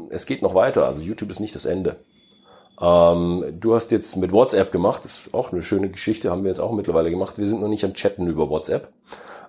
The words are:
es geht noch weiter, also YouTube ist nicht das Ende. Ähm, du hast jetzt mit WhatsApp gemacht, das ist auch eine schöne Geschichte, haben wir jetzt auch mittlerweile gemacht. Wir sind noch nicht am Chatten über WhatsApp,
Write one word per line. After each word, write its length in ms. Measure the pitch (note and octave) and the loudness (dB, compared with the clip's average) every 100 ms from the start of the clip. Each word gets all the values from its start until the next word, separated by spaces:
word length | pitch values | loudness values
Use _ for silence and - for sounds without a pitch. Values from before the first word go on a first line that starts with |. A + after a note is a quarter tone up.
| E2 | -8
es 140 | E2+ - | -8 -6
geht 160 | C3 | -2
noch 120 | - | 2
weiter, 320 | F#2 B2+ - C2 | 4 4 4 2
also 160 | C#2+ | 0
YouTube 300 | E2 A2 G#2 | -8 -8 -8
ist 80 | - | -8
nicht 160 | G#2+ - | -8 -6
das 100 | - | -4
Ende. 320 | F2+ F#2 - _ _ _ _ _ - _ - | -2 -2 -4 _ _ _ _ _ -20 _ -2
Ähm, 640 | F2 F2 E2+ F2 F2 F2 C2+ E2+ | 4 8 8 6 2 -2 -4 -4
du 140 | A2 | 0
hast 180 | A2+ A2+ | 2 2
jetzt 240 | A2 - F#2+ | 0 0 -2
mit 160 | F#2 | 2
WhatsApp 400 | G2 B2+ G#2 F#2+ | 4 4 4 0
gemacht, 320 | F2+ G2 C3+ | 2 0 0
das 140 | - - | -6 -14
ist 160 | - | -8
auch 180 | - - | -6 -4
eine 120 | F2 | -6
schöne 260 | E2 G2 F#2+ | -2 -2 -2
Geschichte, 400 | F#2+ - G#2+ G#2 | -4 -4 -2 -2
haben 140 | F2+ | -2
wir 60 | G2 | -2
jetzt 100 | F2+ | -2
auch 120 | G2+ | -2
mittlerweile 380 | A2 F2+ E2 E2 | -2 0 2 2
gemacht. 300 | F2 F#2+ - | 2 0 0
Wir 80 | G2+ | -2
sind 140 | A2 | 0
noch 60 | G#2 | -2
nicht 160 | G#2+ | -2
am 120 | G2 - | -2 -2
Chatten 320 | G2+ - F2 | -2 0 -2
über 200 | D#2 D2 | 0 0
WhatsApp, 400 | D2+ - - - _ _ - - - | -2 -2 -4 -6 _ _ -20 -20 -20